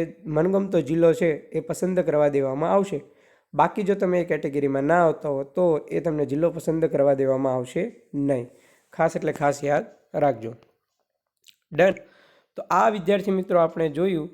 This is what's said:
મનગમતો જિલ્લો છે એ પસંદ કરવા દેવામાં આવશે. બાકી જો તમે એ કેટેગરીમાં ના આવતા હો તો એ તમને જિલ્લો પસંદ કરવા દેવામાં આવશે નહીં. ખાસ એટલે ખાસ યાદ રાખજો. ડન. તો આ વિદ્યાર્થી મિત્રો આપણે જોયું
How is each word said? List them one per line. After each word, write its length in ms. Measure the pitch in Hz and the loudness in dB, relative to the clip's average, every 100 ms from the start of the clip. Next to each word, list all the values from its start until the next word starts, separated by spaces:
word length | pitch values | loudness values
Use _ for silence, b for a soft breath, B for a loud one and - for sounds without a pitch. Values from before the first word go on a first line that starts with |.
| 165 - - | 0 -6 -4
મનગમતો 540 | 151 180 196 196 180 | 0 2 0 0 -2
જિલ્લો 260 | 131 165 170 | 0 4 4
છે 160 | 160 175 143 - | 4 0 -2 -6
એ 100 | 160 | -8
પસંદ 360 | 156 170 185 180 | -6 -4 -2 0
કરવા 280 | 160 147 147 | 0 2 2
દેવામાં 420 | 139 135 135 165 | 2 -2 -2 0
આવશે. 260 | 196 196 147 - b b b b | 2 0 -6 -10 b b b b
બાકી 300 | 143 165 - | 0 0 0
જો 120 | 190 196 | -2 0
તમે 240 | 190 180 | 0 0
એ 60 | 170 | 0
કેટેગરીમાં 600 | 156 151 143 139 139 143 | -2 -2 -2 0 0 2
ના 140 | 175 | 4
આવતા 300 | 165 156 156 | 4 2 -4
હો 100 | 139 139 | -4 -4
તો 140 | - 180 147 - | 0 2 0 -2
એ 120 | 165 | -4
તમને 220 | 165 151 135 | -2 -2 -2
જિલ્લો 220 | 143 165 | 0 0
પસંદ 380 | 160 160 160 160 | -2 -4 0 0
કરવા 280 | 156 139 135 | 2 2 2
દેવામાં 400 | 135 135 135 127 | 2 0 0 -2
આવશે 280 | 123 165 220 - _ 143 | -4 -6 -6 -8 _ -4
નહીં. 280 | 139 135 120 b b b b | -2 -2 -6 b b b b
ખાસ 220 | - 160 165 | -2 -2 -2
એટલે 180 | 151 | -6
ખાસ 240 | 147 143 139 | -2 -2 0
યાદ 240 | 143 147 226 - _ 165 | 0 -2 -2 -14 _ 0
રાખજો. 360 | 147 117 110 117 _ _ _ _ _ _ _ _ _ _ _ | 0 0 -8 -14 _ _ _ _ _ _ _ _ _ _ _
ડન. 240 | 151 190 185 b b b b b - | 2 2 2 b b b b b -12
તો 40 | - | -2
આ 160 | 175 220 | 2 2
વિદ્યાર્થી 460 | 214 170 202 196 190 | 2 0 0 0 -2
મિત્રો 240 | 185 180 | 0 2
આપણે 280 | 165 165 160 | 2 0 -4
જોયું 360 | 143 190 170 156 | -2 -2 -2 -6